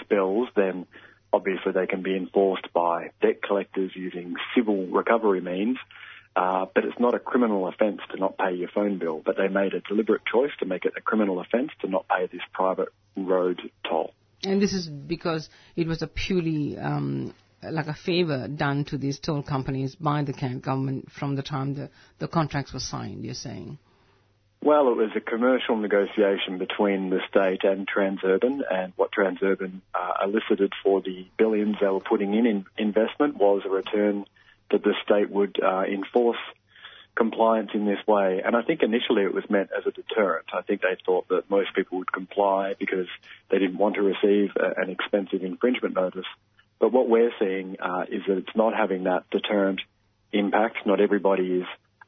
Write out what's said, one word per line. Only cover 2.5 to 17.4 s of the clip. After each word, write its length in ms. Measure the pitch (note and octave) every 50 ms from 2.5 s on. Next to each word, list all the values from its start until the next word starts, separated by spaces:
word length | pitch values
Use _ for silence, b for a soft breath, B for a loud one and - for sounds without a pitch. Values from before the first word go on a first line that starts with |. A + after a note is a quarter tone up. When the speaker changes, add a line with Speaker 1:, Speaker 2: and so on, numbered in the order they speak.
| F#2 F2+ - -
Speaker 1:
by 380 | - F2 E2+ E2+ E2+ E2+ E2 - - _
debt 220 | - G#2+ G#2+ - -
collectors 480 | - G2+ G2 F#2+ - - G2 F#2+ F#2 -
using 420 | F#2 F2+ F2+ F2+ F2+ F2 F2 F2 - - - -
civil 320 | C3 A#2 G#2+ G#2 F#2+ F#2 F2
recovery 540 | - G2+ F2+ - A#2 A#2 A2+ G#2 F#2+ F2+
means, 360 | F2 F2+ F2+ F#2 G#2 A#2 C3 - - B B B B B B B B B _ F#2
uh, 280 | F2+ F#2 F#2+ F#2 F#2+ F#2+ -
but 120 | - -
it's 120 | - - -
not 160 | A#2+ B2 A#2+
a 60 | G#2
criminal 480 | - - - B2+ B2 A2+ G#2 G2 F#2 F2
offence 320 | E2 - G#2+ G#2 G2 - - -
to 60 | - -
not 200 | F#2+ F#2+ - -
pay 160 | G2+ F#2+ F#2
your 160 | F2+ F2 E2
phone 280 | - G#2 G#2 G#2 G2+ F2+
bill. 240 | F2 E2 D#2 D#2 -
But 100 | F2 F#2
they 140 | - G2 G2
made 240 | F#2+ G2 G2 F#2+ F#2
a 80 | F2+
deliberate 400 | - - G2+ G#2+ A2 A2 G#2 - -
choice 260 | - - A2+ C#3 D3 - -
to 60 | -
make 200 | F#2 F#2 F2 -
it 80 | D#2 -
a 60 | -
criminal 400 | - - A2+ A2 G#2+ G2 F#2 F2+
offence 300 | F2 - - A#2+ C#3 D#3 - -
to 80 | - F#2
not 180 | F#2 F#2 - -
pay 180 | G2 F#2 F#2 F2+
this 180 | - F2+ - - -
private 340 | - F#2 F#2 F#2 F#2 F#2 - - _ _ _ _ G2
road 420 | F#2+ F2+ F#2 F#2 F2+ F#2 F2+ - - - - _ -
toll. 280 | - E2 D#2+ - - - _ _ _ _ _ -
Speaker 2:
And 160 | G3 G3 G3
this 100 | G3+ G3
is 160 | G3 F#3+ E3+ D#3+
because 600 | D3 C#3+ C#3+ D3 E3+ D#3+ - F3+ D#3+ D#3+ D3+ b b b b b b
it 120 | - E3 D#3+
was 140 | E3 D#3
a 60 | D#3+ D#3
purely, 680 | - - - - G3 F3+ E3 E3 D#3+ D3+ D3 C3 - -
um, 560 | D3 D3 D3 D3 C#3+ C#3 C#3 C3+ C3 - - -